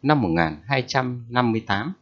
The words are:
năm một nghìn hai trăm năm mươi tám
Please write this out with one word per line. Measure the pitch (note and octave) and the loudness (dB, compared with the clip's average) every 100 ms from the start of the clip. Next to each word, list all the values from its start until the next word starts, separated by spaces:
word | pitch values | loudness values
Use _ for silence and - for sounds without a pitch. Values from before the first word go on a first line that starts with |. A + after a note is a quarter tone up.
năm | C3+ D3+ | 4 2
một | G2+ | 4
nghìn | E2 E2 D#2 | 2 2 -2
hai | - C3 B2+ | -4 -4 -2
trăm | C#3 B2+ B2 A#2 | -2 -2 -6 -4
năm | A#2+ A#2+ | 0 2
mươi | A2+ A2+ | 0 -2
tám | G2+ B2+ F#3+ | -4 -4 -10